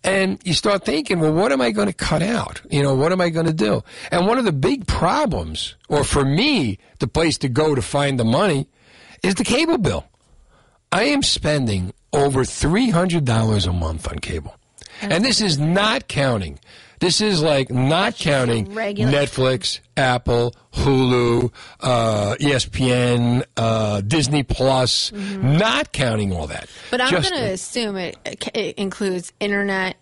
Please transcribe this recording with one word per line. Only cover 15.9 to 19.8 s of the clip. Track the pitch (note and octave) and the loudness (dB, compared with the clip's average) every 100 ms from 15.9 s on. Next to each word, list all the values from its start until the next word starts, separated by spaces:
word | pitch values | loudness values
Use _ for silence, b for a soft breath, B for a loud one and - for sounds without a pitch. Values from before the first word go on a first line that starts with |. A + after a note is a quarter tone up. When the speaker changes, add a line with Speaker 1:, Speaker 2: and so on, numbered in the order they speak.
| B3+ - | -2 -4
Speaker 1:
counting. | - C3+ A2+ E2+ C#2 B B B B | -2 0 0 -4 -10 B B B B
This | F3+ - | 0 2
is, | G#3+ F3+ | 0 2
like, | D#3 C#3+ C3 | 2 2 0
not | B2 C3 E3 G#3+ - | 0 2 2 0 -2
counting | E3 C#3 B2 A#2 G2 | 0 2 2 0 -2
Speaker 2:
Regular. | - G#2 G#2 A#2+ | -6 -6 0 2
Speaker 1:
Netflix, | C#3+ C#3+ - C3 B2+ - - | 2 0 0 0 0 -4 -8